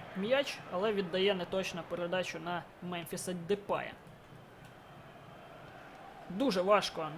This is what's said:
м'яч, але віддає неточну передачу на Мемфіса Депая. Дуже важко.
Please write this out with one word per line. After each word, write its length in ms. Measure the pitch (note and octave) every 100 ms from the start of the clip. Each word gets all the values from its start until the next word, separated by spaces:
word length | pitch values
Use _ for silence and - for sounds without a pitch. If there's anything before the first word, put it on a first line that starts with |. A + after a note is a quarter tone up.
| - F#3+
м'яч, 440 | G#3 C4+ C4+ - -
але 220 | F3+ A3
віддає 420 | G3+ F3+ F#3 G3 F#3
неточну 460 | E3+ F#3+ F#3 E3+ D#3+
передачу 500 | F3 F3 F#3 F3 E3
на 240 | E3+ F3 - -
Мемфіса 520 | F3+ F3 D#3+ F3+ -
Депая. 580 | F3+ E3 G3+ - D#3 B2 - - - - - - - - - - - - - - - - - - - - - - - -
Дуже 320 | F#3 C4+ F#3
важко. 480 | F#3 G3+ - - D#3